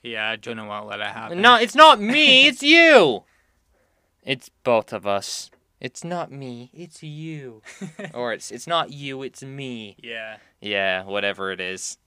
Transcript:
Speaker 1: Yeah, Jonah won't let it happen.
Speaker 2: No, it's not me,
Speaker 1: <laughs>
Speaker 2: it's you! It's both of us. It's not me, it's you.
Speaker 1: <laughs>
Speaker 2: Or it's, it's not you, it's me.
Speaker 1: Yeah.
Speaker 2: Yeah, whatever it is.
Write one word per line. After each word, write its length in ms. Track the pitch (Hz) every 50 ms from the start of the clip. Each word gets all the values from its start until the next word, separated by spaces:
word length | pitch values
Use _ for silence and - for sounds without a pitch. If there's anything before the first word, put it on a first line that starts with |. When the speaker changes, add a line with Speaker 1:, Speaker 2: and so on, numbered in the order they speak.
| _
Speaker 1:
Yeah, 320 | 123 117 107 107 110 113
Jonah 300 | 107 - 120 117 110 110
won't 200 | 104 104 104 107
let 120 | 107 101 104
it 60 | 104
happen. 340 | 104 104 113 113 110 170 180
Speaker 2:
No, 140 | 208 240 247
it's 200 | 220 233 240 -
not 260 | 277 311 311 277 214
me, 460 | 202 220 262 302 302 277 262 262 269
Speaker 1:
<laughs> 0 |
Speaker 2:
it's 160 | 294 254 - 277
you! 600 | 285 320 339 339 330 302 240 180 143 110 95 _ _ _ _ _ _ _ _ _ _ _ _ _ _ _ _ _ _ _ _ _
It's 260 | - 139 - - - _ _ _
both 280 | 127 120 110 104 - 113
of 120 | 104 95
us. 440 | 104 101 98 95 - - - - _ _ _ _ _ _ _
It's 240 | - 127 _ - -
not 260 | 170 180 175 156 -
me, 380 | 135 139 135 127 120 120 123 127 _
it's 280 | 151 175 170 _ - -
you. 580 | 151 151 151 160 160 160 151 135 127 113 110 _ - - - 196
Speaker 1:
<laughs> 260 | 160 160 - 202 185 151
Speaker 2:
Or 200 | 120 123 117 110
it's, 180 | - - -
it's 160 | 101 120 -
not 240 | 165 170 165 147 -
you, 300 | 143 143 143 139 135 131 135
it's 180 | 127 _ -
me. 540 | 135 135 135 139 139 131 123 113 110 101 95 _ -
Speaker 1:
Yeah. 320 | 117 113 113 113 110 107 104 _ _ _ _
Speaker 2:
Yeah, 420 | - 104 104 101 98 95 92 92 95
whatever 480 | 98 98 101 101 101 95 92 95 95 95
it 80 | 90
is. 360 | 92 90 92 92 - - - _ _